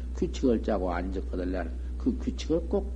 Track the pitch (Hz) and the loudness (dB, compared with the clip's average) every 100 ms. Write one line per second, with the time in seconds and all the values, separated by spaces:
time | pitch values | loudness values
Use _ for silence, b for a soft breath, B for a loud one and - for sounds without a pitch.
0 | B - 165 - 131 110 117 104 92 87 | B 0 0 4 4 4 2 2 2 0
1 | 92 92 - 92 92 92 85 B B - | 0 -2 -2 -2 0 -2 -2 B B -2
2 | - - - - - 165 - 202 202 | 0 0 -2 -2 0 0 2 0 0